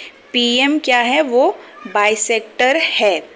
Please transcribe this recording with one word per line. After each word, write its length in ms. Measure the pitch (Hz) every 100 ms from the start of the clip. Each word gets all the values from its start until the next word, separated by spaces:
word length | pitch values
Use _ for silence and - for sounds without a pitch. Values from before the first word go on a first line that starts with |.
| - - -
पीएम 460 | 247 240 247 277 302
क्या 200 | 302 247
है, 220 | 240 285
वो 360 | 285 240 320 - - - 202
bisector 920 | 214 208 214 - 226 214 - 254 320
है, 440 | - - 214 165 -